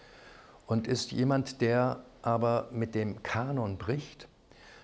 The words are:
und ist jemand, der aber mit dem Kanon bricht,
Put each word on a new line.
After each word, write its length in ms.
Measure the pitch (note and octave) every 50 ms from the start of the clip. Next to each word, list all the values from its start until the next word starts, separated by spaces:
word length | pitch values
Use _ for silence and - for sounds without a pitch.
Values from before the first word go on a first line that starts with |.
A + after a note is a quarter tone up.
| - - - - - - - - - - - - -
und 200 | - A2+ A2+ A2+
ist 240 | - B2+ A#2+ - -
jemand, 500 | B2 A2+ B2 C#3 C#3 C3+ B2+ - - -
der 420 | B2 A#2 A#2+ B2 B2 B2+ B2 - - - - -
aber 460 | - A#2 A#2 A#2 A#2+ A#2 A#2 A2+ A2 -
mit 220 | B2 A2+ A2+ A2+ A2+
dem 300 | A2 G#2+ G#2+ - - -
Kanon 540 | - - A2 B2+ C#3 C#3+ C3 A2 G2 G2
bricht, 500 | - - - C#3 D3 - - - - - - - _ _ _ - - - - - -